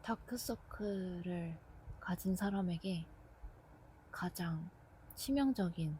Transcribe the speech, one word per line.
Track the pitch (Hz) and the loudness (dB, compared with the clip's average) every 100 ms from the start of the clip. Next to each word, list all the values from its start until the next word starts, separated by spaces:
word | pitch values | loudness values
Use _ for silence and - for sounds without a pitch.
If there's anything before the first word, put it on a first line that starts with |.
다크서클을 | - 226 - 247 - 226 - - 208 196 185 180 175 175 170 160 - - - - | 0 -2 -2 -4 -2 -4 -4 -4 0 0 -2 -2 -2 -2 -2 -4 -10 -16 -12 -8
가진 | - 180 190 185 | -2 0 2 4
사람에게 | 202 196 180 170 190 175 165 - - - - - - - - - - | 4 2 2 2 0 0 -2 -10 -18 -14 -14 -14 -20 -20 -20 -20 -14
가장 | - 175 - 170 160 170 - - - - - | -2 -2 0 0 0 -2 -10 -20 -20 -16 -8
치명적인 | - 277 277 247 180 170 160 151 | 2 6 6 6 2 4 0 0